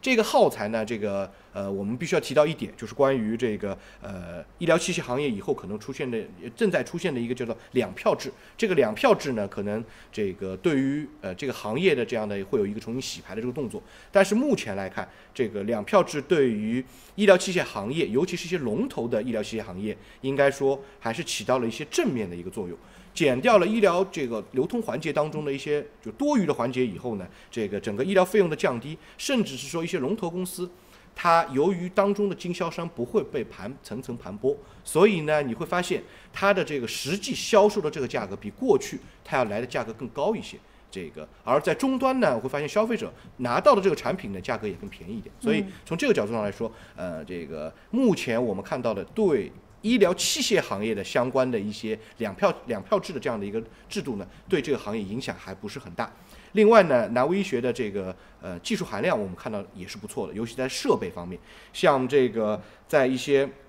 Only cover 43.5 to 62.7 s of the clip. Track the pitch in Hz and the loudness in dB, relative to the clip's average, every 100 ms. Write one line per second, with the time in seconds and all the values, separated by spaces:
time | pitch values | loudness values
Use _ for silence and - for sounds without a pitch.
43.5 | 123 294 233 190 151 120 180 - 95 92 | 4 6 6 4 0 -2 -4 -6 -8 -4
44.5 | 113 107 87 101 - 87 110 - - 226 | -4 -4 -8 -12 -14 -12 -12 -12 -6 -2
45.5 | 214 196 185 - 165 285 202 104 113 104 | 0 -2 -10 -8 -2 2 2 2 -2 -4
46.5 | 98 113 - - - 90 82 80 90 78 | -4 -8 -8 -20 -10 -10 -8 -10 -10 -10
47.5 | 78 78 - - 233 262 170 - 113 123 | -10 -10 -12 -6 2 4 4 2 0 0
48.5 | 98 - 143 120 101 87 - 208 139 90 | -2 -4 -4 -2 -4 -6 0 2 2 0
49.5 | - - - 214 240 190 185 - - 262 | -10 -20 -8 0 4 4 4 0 0 2
50.5 | 185 - 98 110 101 95 139 123 131 127 | 2 0 -4 -2 -4 -2 0 2 2 2
51.5 | 120 101 107 110 110 - - 110 95 196 | 0 -4 -6 -6 -6 -8 -6 -6 2 0
52.5 | - - 110 92 202 - 151 135 113 101 | 0 -6 -6 0 -2 -2 -6 -4 -4 -4
53.5 | 110 113 - - 214 147 107 90 - - | -6 -8 -18 -8 -6 -6 -8 -8 -16 -2
54.5 | 175 139 123 - 110 98 110 131 - - | -2 0 -2 -2 -6 -6 -6 -6 -10 -10
55.5 | 95 107 131 104 85 - - - - - | -12 -10 -12 -12 -8 -8 -8 -20 -20 -4
56.5 | 202 214 233 175 127 104 120 135 190 196 | 6 8 10 8 4 4 2 2 2 0
57.5 | 127 123 117 110 98 92 92 - - 87 | -2 -2 -2 -4 -4 -6 -10 -16 -16 -12
58.5 | 87 - 208 175 101 151 143 98 90 - | -10 -4 -4 -4 -2 0 0 -2 -8 -8
59.5 | 107 98 - 90 - 107 - 92 90 117 | -8 -10 -14 -14 -12 -10 -6 -6 -6 -8
60.5 | - 131 - 285 131 95 87 87 95 - | -6 -6 -4 0 0 0 -8 -12 -12 -16
61.5 | - - - 180 139 127 139 127 107 107 | -20 -16 2 4 4 4 4 4 2 0
62.5 | 107 - | -2 -6